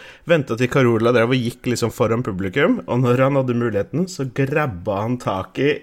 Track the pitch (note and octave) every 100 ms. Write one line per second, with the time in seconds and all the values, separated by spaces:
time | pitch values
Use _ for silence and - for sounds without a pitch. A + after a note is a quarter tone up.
0 | - - - E3 - A#2 B2 C#3+ A#2+ A2+
1 | A#2 B2 A#2 C3 A#2 - B2+ A#2 A2 -
2 | A2 A2+ B2 F#2 F#2+ A2+ F3 A#3 - A#2+
3 | B2 B2 C3+ C#3 B2+ A#2+ A#2+ G2+ G2 C#3
4 | F3+ - C3+ - C3+ D3+ D3 F2 G2 G2
5 | A2 B2 A#2+ F#2+ F#2 - C#3 -